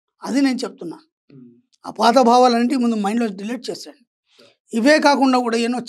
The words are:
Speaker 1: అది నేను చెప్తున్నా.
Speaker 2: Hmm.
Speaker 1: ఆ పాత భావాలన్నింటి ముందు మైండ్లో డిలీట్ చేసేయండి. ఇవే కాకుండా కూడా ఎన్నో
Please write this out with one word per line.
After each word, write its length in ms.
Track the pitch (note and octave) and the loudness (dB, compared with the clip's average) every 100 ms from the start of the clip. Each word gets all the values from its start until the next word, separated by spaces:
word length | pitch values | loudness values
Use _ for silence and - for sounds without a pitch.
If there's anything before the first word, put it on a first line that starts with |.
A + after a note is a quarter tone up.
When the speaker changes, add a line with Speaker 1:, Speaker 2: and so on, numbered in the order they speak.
| _ _ | _ _
Speaker 1:
అది 180 | - A#3+ | -6 0
నేను 160 | C#4 B3 | 0 -2
చెప్తున్నా. 400 | A3+ - F3 - _ _ _ | -8 -12 -16 -16 _ _ _
Speaker 2:
Hmm. 160 | C#3 A#2+ _ _ _ - | -20 -20 _ _ _ -18
Speaker 1:
ఆ 40 | |
పాత 240 | - A3+ | -2 2
భావాలన్నింటి 600 | B3 A#3 B3 B3 A#3 A#3+ C#4 | 4 4 4 4 2 0 -2
ముందు 200 | A#3+ A3 | -2 -2
మైండ్లో 300 | G3 A#3 A3+ | -2 -2 -4
డిలీట్ 440 | F#3+ G3+ B3+ - | -6 -10 -10 -10
చేసేయండి. 320 | F3 D#3 - _ _ _ _ _ _ _ | -14 -14 -20 _ _ _ _ _ _ _
ఇవే 240 | A3+ A#3+ D#4 | -2 2 4
కాకుండా 400 | D4+ C#4+ C4+ B3+ | 4 2 2 2
కూడా 180 | A#3+ A3+ | 0 -2
ఎన్నో 240 | A#3 B3 | -4 -6